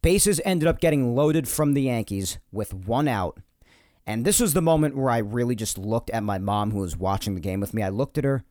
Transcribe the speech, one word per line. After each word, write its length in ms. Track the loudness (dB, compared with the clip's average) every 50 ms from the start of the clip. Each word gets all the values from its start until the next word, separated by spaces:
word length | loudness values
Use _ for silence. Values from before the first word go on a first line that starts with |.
Bases 380 | 4 4 4 4 4 4 2 2 0
ended 240 | 0 0 2 2 2
up 120 | 2 4
getting 340 | 2 4 4 4 2 2 2
loaded 340 | 4 4 4 4 2 0 -2
from 240 | -2 0 2 2
the 100 | 2 2
Yankees 560 | 2 0 0 -2 -2 -2 -4 -4 -4 -4 -6 -10 _ _
with 220 | -6 -6 -6 -6 -8
one 340 | -10 -4 -2 0 0 2 0
out. 300 | 0 0 -2 -4 -6 -10 -20 _ _ _ _ _ _ _ _ _ _ _ _
And 200 | -6 -4 -2 0
this 140 | 2 2 2
was 120 | 2 2
the 80 | 2 2
moment 360 | 4 4 4 4 2 0 0
where 140 | 0 0 0
I 80 | 2 0
really 360 | 0 -2 -2 -2 0 0 0
just 240 | -2 -4 -6 -6 -6
looked 320 | -4 -2 -2 -2 -2 -2
at 120 | -4 -4
my 160 | -2 -2 -2 -2
mom, 340 | -2 0 0 0 0 0
who 80 | -2 -2
was 180 | -4 -4 -4 -2
watching 360 | -2 0 0 0 -2 -4 -4
the 60 | -4
game 200 | -4 -4 -2 -2
with 120 | -4 -4
me. 100 | -2 -4
I 60 | -2 -2
looked 300 | -2 -2 -4 -2 _ -2
at 60 | -2
her 200 | 0 -2 -2 -6 _